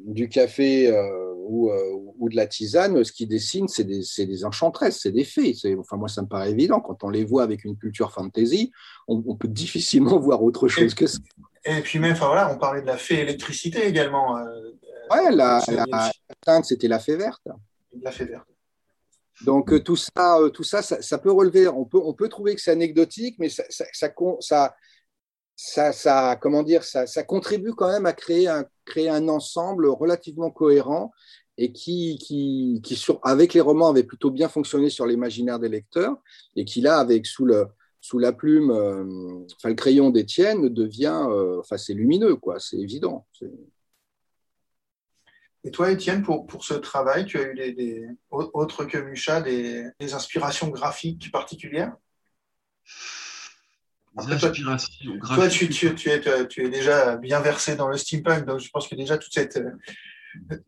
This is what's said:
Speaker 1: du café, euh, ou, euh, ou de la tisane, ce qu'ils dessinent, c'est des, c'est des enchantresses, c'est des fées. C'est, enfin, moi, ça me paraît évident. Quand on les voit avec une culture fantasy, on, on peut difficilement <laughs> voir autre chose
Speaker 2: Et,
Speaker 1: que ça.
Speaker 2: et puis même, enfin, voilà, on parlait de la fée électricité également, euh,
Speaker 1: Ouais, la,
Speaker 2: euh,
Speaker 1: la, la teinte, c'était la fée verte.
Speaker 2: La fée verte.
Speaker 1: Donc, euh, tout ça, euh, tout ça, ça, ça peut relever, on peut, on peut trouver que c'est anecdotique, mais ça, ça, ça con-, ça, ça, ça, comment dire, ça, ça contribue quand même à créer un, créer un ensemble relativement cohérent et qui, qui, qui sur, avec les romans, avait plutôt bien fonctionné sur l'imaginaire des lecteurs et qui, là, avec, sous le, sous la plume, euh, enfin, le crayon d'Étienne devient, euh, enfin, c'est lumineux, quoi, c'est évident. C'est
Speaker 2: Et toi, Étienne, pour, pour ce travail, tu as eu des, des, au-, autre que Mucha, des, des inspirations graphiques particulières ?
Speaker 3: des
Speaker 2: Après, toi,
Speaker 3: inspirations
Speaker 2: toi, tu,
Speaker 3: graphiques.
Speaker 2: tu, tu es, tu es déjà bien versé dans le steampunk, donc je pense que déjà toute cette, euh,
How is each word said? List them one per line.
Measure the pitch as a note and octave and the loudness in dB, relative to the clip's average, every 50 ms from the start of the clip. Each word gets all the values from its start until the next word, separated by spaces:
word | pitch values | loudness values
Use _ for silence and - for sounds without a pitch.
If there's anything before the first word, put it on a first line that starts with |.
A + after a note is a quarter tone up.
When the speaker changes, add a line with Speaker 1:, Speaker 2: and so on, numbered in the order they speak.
| F#2+ | -12
Speaker 1:
du | G#2+ G#2+ A2 A#2+ | -8 -6 -4 -4
café, | A#2 - C3 B2+ B2 - - C#3 C3+ C3+ C3 C3 A#2+ | 0 2 2 2 4 2 2 2 4 4 6 6 6
euh, | A2 G#2 G2 G2 F#2+ F#2 F#2 F#2 F2+ F2 F#2 | 4 4 2 0 -2 -6 -6 -8 -8 -10 -8
ou, | G#2+ A2 A#2 A#2 G#2+ | -4 0 2 2 2
euh, | G2+ G2 F#2+ F#2+ G2 G2 G2 G#2 - B2 | 2 0 -2 -2 -4 -8 -10 -14 -10 -6
ou | A#2 A#2 | -4 -2
de | A2+ | 0
la | A2 G#2+ | 0 0
tisane, | G#2 - - A2 G#2 A2+ E3+ F#3 G3+ F#3 C#3 A2+ | 0 -2 -8 -4 0 2 2 4 4 4 2 2
ce | - | 0
qu'ils | - - A2+ | -2 -10 -6
dessinent, | G#2+ G#2+ A2 A2 - - F#3+ G3 | -4 -2 -2 -2 -2 -4 -2 -4
c'est | F#3 - - G#2 | -2 -2 -2 -4
des, | F#2+ G2 G2 F#2 | -2 -4 -6 -8
c'est | - - - G2 | -6 -6 -4 -4
des | F#2+ F#2+ F2+ F#2+ | -4 -4 -6 -6
enchantresses, | G#2 G#2 - - - - - D4 - - - | -6 -4 0 0 0 0 0 0 -2 0 -2
c'est | - G2+ | -2 -2
des | F#2+ A#2+ C#3 | 0 0 0
fées. | - - D4+ C#4 D#3 A2+ | 0 0 0 2 2 0
C'est, | - - G2+ F#2+ | 0 -2 -2 -2
enfin, | F#2+ - - G#2 | -2 -4 -8 -8
moi, | G2+ G#2 | -6 -6
ça | G#2+ G#2+ G#2 | -6 -6 -6
me | G2+ | -6
paraît | G#2 G#2+ F#2+ G2 G2+ | -6 -6 -4 -2 -2
évident. | G#2 A#2 D3+ F#3+ A3 G#3+ | 2 2 2 4 2 2
Quand | - - F#2 - G#2 | 0 -4 -10 -8 -6
on | G2+ | -4
les | G#2 G#2+ A2 | -2 -2 -2
voit | G#2 A#2+ C3+ B2 | 2 2 2 2
avec | A2 G#2+ G2+ - | 0 -2 -6 -8
une | G#2 G2+ | -10 -10
culture | G#2 - G#2+ G#2 - A2+ G2+ | -8 -10 -8 -4 -4 -4 -4
fantasy, | - G2 F#2 G2 - - A2+ A#2+ D#3 G#3 A3+ B3+ _ - - - - - _ | -6 -8 -10 -6 -2 0 0 2 2 0 0 -2 _ -10 -20 -20 -20 -12 _
on, | - A2+ A2+ A2+ | -4 -4 -4 -4
on | B2 A2 | -6 -6
peut | G#2+ - | -6 -6
difficilement | A2 A2 G#2 E3 - - E3+ E3+ - - C3 C3+ B2 F#3+ | -6 -6 -6 -6 -6 -4 -4 0 2 4 4 6 6 4
<laughs> | E3+ | 4
voir | C3+ C#3+ C3 G#2+ A2+ | 4 4 4 4 4
autre | A#2+ B2 - C3+ | 2 4 4 2
chose | B2 - - A#2 A2+ | 2 4 4 2 2
Speaker 2:
Et, | A2 | 2
Speaker 1:
que | - A2+ | 2 0
ça. | G#2 - - - _ _ - - _ _ _ - | 0 -2 -4 -12 _ _ -20 -20 _ _ _ -6
Speaker 2:
et | D3+ D#3 D#3 | -4 -2 -2
puis | - - - D#3 | -2 -2 -2 0
même, | D#3+ E3 E3 | 2 2 2
enfin, | - D3+ | 2 2
voilà, | C#3+ D3+ F#3+ G3 C#3+ C3 | 2 4 4 2 2 0
on | |
parlait | B2 D3 C3+ C#3 C#3 | -2 -2 -2 -2 -2
de | C3+ | -2
la | C3 B2 | -4 -4
fée | A#2+ - - E3+ D#3 | -4 -2 -2 -2 0
électricité | D3 C#3+ C#3+ C#3 - - C#3+ - - E3+ E3 A#3 A3 | 0 -2 -4 -6 -8 -10 -10 -8 -8 -6 -2 0 0
également, | G3+ E3 D#3 D3 C#3 C#3 C3+ B2+ B2 A#2+ | 2 2 2 0 0 0 0 0 0 -2
euh, | A#2+ A#2+ A#2 A#2 A2+ A2+ A#2 A#2+ _ _ - - - - - | -4 -6 -10 -12 -14 -16 -18 -20 _ _ -20 -20 -10 -2 2
Speaker 1:
Ouais, | G#3+ D#4 F#4+ E4 A3+ | 4 4 6 6 6
la, | D#3 C3 A#2+ B2 A#2+ | 6 6 6 4 4
Speaker 2:
euh, | - - A#2 | 2 2 0
Speaker 1:
la, | A2+ A#2 - | 0 0 0
la | - A2+ A2+ A2+ G#2+ _ _ - - _ - | 0 -2 -2 -2 -4 _ _ -20 -20 _ 2
teinte, | E3 D#3+ E3 D#3 | 4 4 4 4
c'était | - B2+ A#2 - | 2 0 0 2
la | A2+ A2+ A2 | 0 0 0
fée | - - D#3 | 0 -2 -2
verte. | E3+ G3+ A#3 - - - - - G#2 - _ _ _ _ _ - - | -2 -2 -4 -6 -10 -16 -16 -16 -18 -20 _ _ _ _ _ -18 -14
Speaker 2:
La | B2+ B2+ | -12 -10
fée | - - B2+ | -10 -10 -10
verte. | A#2+ A#2 - - _ _ _ _ _ _ _ _ _ _ _ _ _ _ _ _ _ _ - - | -10 -12 -16 -20 _ _ _ _ _ _ _ _ _ _ _ _ _ _ _ _ _ _ -4 0
Speaker 1:
Donc, | C3+ C3+ C#3 C3 - D#3 | 2 2 2 4 4 2
euh, | D3 | 2
tout | - - E3+ | 4 2 -2
ça, | - - - - - F3+ F3 E3+ D#3+ | -2 -2 -4 0 2 4 6 6 6
euh, | D#3 C#3+ | 6 4
tout | - - E3 | 2 -2 -6
ça, | - - G#3 | -2 -2 -2
ça, | G3 - E3+ - | -2 -2 -4 -6
ça | - - D3+ | -4 -4 -4
peut | D3 - G3 | 0 2 4
relever, | G3 G3 F#3+ F#3 E3 F#3+ F#3 | 6 6 6 6 6 6 6
on | F3+ C#3 C3+ B2+ | 6 4 0 -2
peut, | A#2 - F#3+ | 2 2 2
on | E3 D#3 B2 | 2 2 -2
peut | - G#3 A3 | -2 -4 -4
trouver | - - G3+ G#3 G#3 | -4 -4 -2 -2 -2
que | G3+ | 0
c'est | - F3 | 0 0
anecdotique, | D#3+ E3 E3+ D#3+ D3+ D#3+ E3 E3 - G#3+ A#3 B3 A3+ - | 2 2 2 2 4 2 2 2 0 -6 -8 -8 -6 -4
mais | E3 D3+ | -6 -4
ça, | - - - - | -4 -6 -10 -8
ça, | - - - - | -8 -10 -10 -10
ça | - - D#3 D3 | -8 -6 -6 -6
con-, | - - F3 F3+ F3 - | -4 -2 -2 -2 -2 -4
ça, | - - D#3 D3 C#3 C3+ - _ _ _ _ _ _ _ _ _ _ _ _ _ _ _ _ | -2 0 2 2 2 2 -2 _ _ _ _ _ _ _ _ _ _ _ _ _ _ _ _
ça, | - - - - C#3+ D3 D3 C#3 | -18 -14 -6 0 2 2 2 2
ça, | - - D3+ C#3 C3+ C3 B2+ B2 A#2+ | 2 4 4 4 4 4 2 0 0
comment | - C#3+ D3 D3 D3+ | 0 0 0 2 2
dire, | D3+ E3+ D#3+ - | 4 2 2 2
ça, | - - C3+ B2+ | 0 -4 -4 -4
ça | - - D#3 C3+ | -4 -4 -6 -4
contribue | - F#3+ G3 F#3 - G#3 G#3 F#3+ A3+ A3+ | -4 -4 -4 -2 -2 -4 -4 -4 -4 -2
quand | - G3 F3+ | -2 0 0
même | G3 G#3 G3 | 0 0 0
à | E3+ E3 | 0 -2
créer | - - - E3+ F3 F#3 | -2 -2 0 2 2 2
un, | F3 D#3 D3 C#3 - _ _ - | 2 2 -2 -4 -6 _ _ -16
créer | - - D#3+ D#3+ D#3+ | -8 -4 -2 0 0
un | D#3 D3+ D#3 D#3+ | 0 0 0 0
ensemble | D#3 D3+ D3 - - E3+ E3+ F#3 G3 F3+ D#3 | 0 -2 -4 -6 -6 -4 -4 -2 0 2 2
relativement | C#3 C3 - D3+ E3+ F3 E3+ - E3 D3 D#3+ E3 D#3+ | 2 2 2 0 0 0 -2 -4 -8 -8 -6 -6 -4
cohérent | - - D#3 D3 C#3+ C#3 B2+ B2+ D3 E3+ G3+ A3+ _ _ _ - - - _ _ _ | -2 2 4 6 6 6 4 2 -2 -4 -4 -8 _ _ _ -20 -20 -20 _ _ _
et | - A#2+ B2 | -4 -4 -4
qui, | - - - E3+ F3 F3 E3+ E3 D3+ B2 | -4 -6 -8 -6 -4 -4 -4 -4 -6 -8
qui, | - - D3 C#3+ C#3 C#3 C3+ C3 B2+ B2 A#2+ A2+ A2 | -10 -8 -6 -4 -2 -2 -2 -2 -2 -2 -2 -4 -6
qui | - B2+ | -8 -10
sur, | A2 - - E3 - - | -4 0 0 0 0 2
avec | C3 C3 C#3 E3+ F3 - | 2 6 6 6 6 6
les | E3+ | 6
romans, | D3 D3 D3+ D#3 E3+ D#3+ | 6 6 4 4 4 4
avait | C#3+ C3 A2+ | 6 4 2
plutôt | G#2+ - - - C#3 | 2 -2 -2 -2 -2
bien | C3 C3+ D#3+ D#3+ | 0 0 -2 -2
fonctionné | - D#3 C#3+ - - C#3+ C#3+ C#3+ | -2 -4 -4 -2 0 0 0 0
sur | - - B2 | 0 0 -2
l'imaginaire | A#2+ A#2+ A#2+ B2 A#2+ A2 A#2+ B2 B2 A#2+ A#2 | 0 0 0 -2 -4 -4 -4 -4 -4 -2 -4
des | A#2 A2 | -4 -4
lecteurs | A2 G#2+ G#2 _ - E3+ F#3+ B3 C#4+ - _ _ - - - _ - | -6 -6 -8 _ -2 -2 -2 -2 -4 -6 _ _ -20 -20 -18 _ -8
et | G2+ G2 | -8 -6
qui, | - - A#2+ | -6 -2 0
là, | A#2+ D3 E3 D3+ | 2 4 4 4
avec, | C3 A#2+ A#2 A2 G#2+ | 4 4 2 2 2
sous | - - - C3 | -2 -4 0 4
le, | B2 A2+ G#2 G2 G2+ _ _ _ _ _ _ | 4 4 4 2 0 _ _ _ _ _ _
sous | - - - B2 | -12 -6 -2 0
la | B2 B2 B2 | 0 0 0
plume, | - - D3+ D3+ D#3 D3+ C3+ | 0 2 4 4 6 6 4
euh, | A#2 G#2+ G#2 G2+ G2 F#2+ F#2+ F#2+ F#2 F#2 F2+ F2+ F2+ F2+ F2+ - - | 2 2 0 0 -2 -4 -6 -8 -10 -10 -12 -12 -14 -14 -16 -20 -14
enfin, | _ - A2+ | _ -4 -4
le | A2+ | -2
crayon | - - C3+ C3+ C#3 C#3 C3+ | 0 4 6 6 6 6 6
d'Étienne | A#2+ A2 G#2 G#2 - - F#3 G#3 A3 G3+ D3 B2+ | 6 4 2 2 2 2 2 4 2 2 0 0
devient, | A#2 A2+ A2 G#2+ G#2+ A2+ C#3 D3+ D#3+ D#3+ D3 B2 | 0 0 -2 -2 -2 -2 -2 -2 0 -2 -2 0
euh, | G#2+ G2 F#2+ F2+ F2+ F2+ | 0 0 0 0 -2 -4
enfin, | - - G#2 | -6 -8 -8
c'est | F#2+ - - G2 | -8 -8 -6 -4
lumineux, | G2+ A2 C3 D#3+ G3 A3+ G#3 D3+ | 0 2 2 2 4 4 2 2
quoi, | - - - F2 - | 0 -2 -6 -6 -6
c'est | - - - | -8 -8 -8
évident. | - G#2 G2 A2+ D3 E3+ - - - - _ _ | -8 -8 -8 -8 -6 -6 -6 -6 -8 -14 _ _
C'est | - - - - - - _ _ _ _ _ _ _ _ _ _ _ _ _ _ _ _ _ _ _ _ _ _ _ _ _ _ _ _ _ _ _ _ _ _ _ _ _ _ _ - | -18 -18 -16 -18 -20 -20 _ _ _ _ _ _ _ _ _ _ _ _ _ _ _ _ _ _ _ _ _ _ _ _ _ _ _ _ _ _ _ _ _ _ _ _ _ _ _ -16
Speaker 2:
Et | D3 | -10
toi, | - - F3 F#3+ | -4 -2 0 0
Étienne, | F#3+ F#3+ - F3+ F#3+ G3+ G3+ | 0 0 0 -2 -2 0 0
pour, | - D#3 D3+ - | 0 -2 -2 -4
pour | - - - - | -10 -16 -12 -8
ce | - D3+ | -6 -6
travail, | C#3+ C#3+ - - C#3 C3+ C3+ C#3 F3 - | -6 -6 -6 -4 -2 0 0 0 0 -2
tu | - - | -4 -4
as | D3+ C3+ | -4 -4
eu | C3+ C3 | -6 -6
des, | C3 C3 B2+ A#2+ | -8 -8 -8 -6
des, | B2 B2 A#2 A2+ A2+ A2+ A#2 B2 - _ - | -6 -6 -6 -8 -10 -12 -14 -16 -18 _ -10
au-, | C#3 C#3 D3 A2 - | -6 -6 -6 -6 -4
autre | D3+ D#3 D#3 - - C#3+ | -4 -4 -4 -6 -8 -8
que | C#3+ - | -6 -6
Mucha, | D3 C#3 C3+ C3+ B2 - D#3 D#3 E3 | -8 -8 -8 -10 -8 -4 -2 -2 -2
des, | D#3 C3+ B2+ A#2+ A#2+ A#2+ A#2+ A#2+ A#2 B2 - - | -2 -2 -4 -4 -4 -6 -8 -10 -12 -14 -14 -12
des | C#3+ C#3 C#3 | -12 -10 -10
inspirations | - - - - D#3+ D3 C#3+ C#3+ - E3 D#3 | -10 -8 -6 -6 -4 -4 -4 -4 -4 -6 -6
graphiques | C#3 B2+ D3 D3+ D3+ - - E3 E3 - - - | -4 -4 -4 -6 -6 -6 -8 -8 -8 -8 -10 -8
particulières ? | - - - - E3+ E3 - - - D#3+ F#3+ A#3+ - - _ _ _ _ _ _ _ _ _ _ _ _ _ _ _ _ _ - - - - - - - - - - - - - _ _ _ _ _ _ _ _ _ _ _ _ - | -8 -8 -8 -8 -14 -16 -12 -8 -6 -6 -6 -6 -8 -14 _ _ _ _ _ _ _ _ _ _ _ _ _ _ _ _ _ -20 -20 -20 -18 -16 -16 -16 -16 -18 -18 -20 -20 -20 _ _ _ _ _ _ _ _ _ _ _ _ -14
Speaker 3:
des | G#2 G#2+ | -10 -6
Speaker 2:
Après, | C3 D3 | -4 -2
toi, | C#3+ E3 D#3+ | 0 0 0
Speaker 3:
inspirations | D#3+ - C#3 C3 C3 B2+ - - - - C3+ B2+ G2 G#2 | 0 -2 -4 -4 -4 -4 -6 -8 -12 -14 -12 -12 -10 -10
Speaker 2:
toi, | - A#2 C3 F#3 F#3 F#3 | -6 0 2 4 4 4
tu, | - - F3+ | 4 2 0
Speaker 3:
graphiques. | D#3+ | 0
Speaker 2:
tu, | C#3+ - E3+ D#3+ D#3+ | 0 0 0 0 0
tu | - - D3+ | 0 -2 0
es, | D3+ D3 - D3 C3+ B2+ B2+ | 0 0 2 2 0 0 0
tu | B2 - C3+ B2+ | -2 -4 -4 -4
es | B2 | -4
déjà | B2+ C3+ C3+ D3 D3 C#3+ C3 B2 A#2 | -2 0 2 4 4 4 4 2 0
bien | A#2 B2 B2+ C#3+ D3 | -2 -2 -2 0 0
versé | C#3+ D3 D3 - - D#3 D3 | 2 0 0 0 -2 -4 -2
dans | C#3+ C#3 | -2 -2
le | C3+ C#3 | -2 -2
steampunk, | C#3 - - D#3+ D3 - E3 D#3+ D#3 C#3+ | -4 -6 -6 -6 -2 0 0 0 0 0
donc | C3 C3+ C3 | -4 -6 -6
je | B2+ - | -6 -8
pense | - D3+ C#3+ | -8 -8 -8
que | - C#3+ | -8 -10
déjà | C3 C3+ C3+ D#3 | -8 -4 -4 -4
toute | D3+ - - - | -4 -4 -4 -4
cette, | D3+ C#3 - - | -4 -2 -2 -4
euh, | C3+ A#2+ B2 B2 - - - - - - - - - - - - - - - D#3 - - | -6 -6 -6 -10 -14 -18 -20 -20 -20 -20 -20 -20 -20 -20 -20 -20 -18 -14 -14 -14 -14 -14